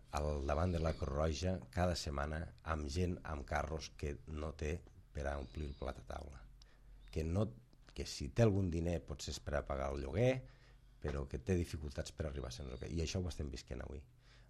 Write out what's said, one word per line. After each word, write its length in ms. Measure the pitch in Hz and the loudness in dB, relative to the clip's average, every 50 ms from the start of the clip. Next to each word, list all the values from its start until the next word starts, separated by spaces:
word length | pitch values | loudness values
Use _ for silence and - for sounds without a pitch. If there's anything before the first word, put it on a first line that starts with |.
| - - - 73 | -8 -6 -2 0
al 280 | 76 76 76 73 67 71 | 2 2 2 2 2 2
davant 240 | 76 73 87 92 87 | 4 4 4 4 4
de 80 | 82 80 | 4 4
la 100 | 80 76 - | 2 2 2
Creu 180 | 76 69 69 | 0 0 2
Roja 400 | 73 78 80 78 69 90 92 95 90 - - - | 4 4 2 2 2 2 0 0 0 -2 -4 0
cada 220 | 90 90 90 85 - | 2 2 4 2 0
setmana 440 | - 76 71 69 71 76 76 80 85 - - - - 80 80 | -2 -2 -2 0 0 0 -2 -2 -4 -6 -8 -8 -4 -2 0
amb 160 | 78 73 73 | 0 0 0
gent 280 | 71 90 90 87 92 - - - | 2 2 2 2 2 0 -2 -6
amb 140 | 78 73 65 - | -6 -4 -4 0
carros 440 | 78 73 71 71 78 76 73 - - - | 0 0 0 0 -2 -4 -4 -6 -8 -4
que 180 | - 73 73 - - - | -4 -4 -4 -4 -6 -6
no 240 | 78 76 76 78 73 - | -4 -4 -2 -4 -4 -2
té 180 | 76 76 82 - - - - - - - - | -2 -2 -2 -2 -4 -10 -18 -20 -18 -10 -6
per 140 | 71 69 69 | -4 -2 -2
a 80 | 71 71 | -2 -2
omplir 300 | 65 60 - 76 76 71 | -4 -6 -6 -6 -6 -6
el 60 | 71 - | -6 -6
plat 220 | 67 67 69 - | -6 -6 -6 -6
a 60 | - - - | -8 -8 -8
taula. 280 | - - 71 - - - - - - - - - - - - - - - - - | -8 -8 -10 -12 -14 -16 -16 -18 -20 -20 -20 -20 -20 -20 -20 -20 -18 -12 -6 -2
Que 100 | 85 78 | 0 0
no, 240 | 80 85 98 107 - - - - - - - - - - | 2 4 4 2 2 0 -6 -16 -20 -20 -20 -20 -14 -8
que 120 | - - | -6 -6
si 240 | - - - - 67 | -6 -4 -4 -4 0
té 160 | - - 117 | 6 8 8
algun 240 | 110 98 98 95 90 82 | 8 8 6 4 4 4
diner 260 | 85 85 87 87 80 - | 2 2 2 2 0 0
potser 280 | - - - - - 73 | -4 -8 -6 -4 -6 -6
és 60 | - - | -6 -4
per 120 | - 71 69 | 0 0 0
a 80 | - - | 2 2
pagar 240 | 71 67 67 69 69 | 0 0 0 0 0
el 80 | 71 67 | -2 -2
lloguer, 300 | 67 71 95 123 127 131 131 - - - - - - - - - - - - | 0 2 4 6 6 4 2 0 -8 -14 -18 -20 -20 -20 -20 -20 -20 -12 -6
però 240 | - 73 71 73 69 69 | -4 -2 -2 -2 -2 -2
que 100 | - - | -4 -4
té 180 | - - 95 87 | 0 2 4 4
dificultats 560 | 85 - - 78 76 73 - - 78 - - - | 4 2 -2 -4 -4 -4 -4 -4 -4 -4 -4 -4
per 100 | - 76 | -4 -2
arribar 220 | 69 69 60 62 | -2 -4 -4 -4
a 80 | 62 - | -4 -6
ser 80 | 73 64 | -6 -6
no 80 | 62 | -6
sé 80 | - - | -6 -4
què. 80 | - - | -2 0
I 120 | 82 82 | 0 2
això 160 | 78 - 95 | 2 2 0
ho 80 | 90 82 | 0 0
estem 200 | - - 78 69 65 | -2 -2 -2 -4 -4
visquent 280 | - - - - 60 67 | -6 -6 -6 -6 -6 -6
avui. 160 | 67 71 73 - - - - - - - - - - | -6 -8 -8 -10 -14 -18 -20 -20 -20 -20 -20 -16 -8